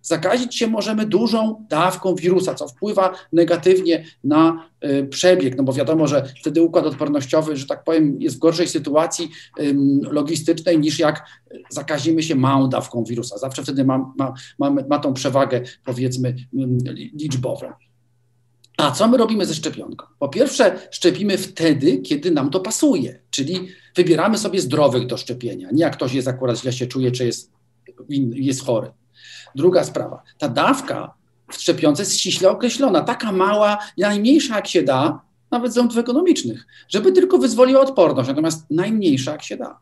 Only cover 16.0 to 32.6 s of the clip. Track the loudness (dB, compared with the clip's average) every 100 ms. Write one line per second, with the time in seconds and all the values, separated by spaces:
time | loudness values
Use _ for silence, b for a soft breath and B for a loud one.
16 | -4 -2 -4 -4 -8 -6 -2 -2 -2 -10
17 | -14 -10 -4 -4 -4 -8 -12 -16 _ _
18 | _ _ _ _ _ _ _ -2 -2 2
19 | 4 4 4 0 -2 -4 -6 -10 -14 -16
20 | -20 _ -6 0 0 4 2 2 B 0
21 | 2 2 -2 -2 -4 -2 0 2 2 0
22 | -2 -4 0 0 0 -2 -4 0 2 2
23 | -2 -10 _ -6 -4 -6 -10 B B 0
24 | 2 4 2 0 -2 -2 -2 2 2 2
25 | -4 -8 -8 -10 -10 -10 -2 0 0 -2
26 | -4 -2 -4 -4 -4 -2 -4 -6 -6 -2
27 | -2 0 -4 -4 -14 _ _ _ -20 _
28 | -6 -4 -2 -2 -4 -2 -2 -4 -4 _
29 | _ B B B B 2 4 4 0 -6
30 | -10 -14 b _ -4 2 2 2 -4 -8
31 | -10 _ _ _ _ -4 -2 2 2 0
32 | -2 -2 -2 2 2 2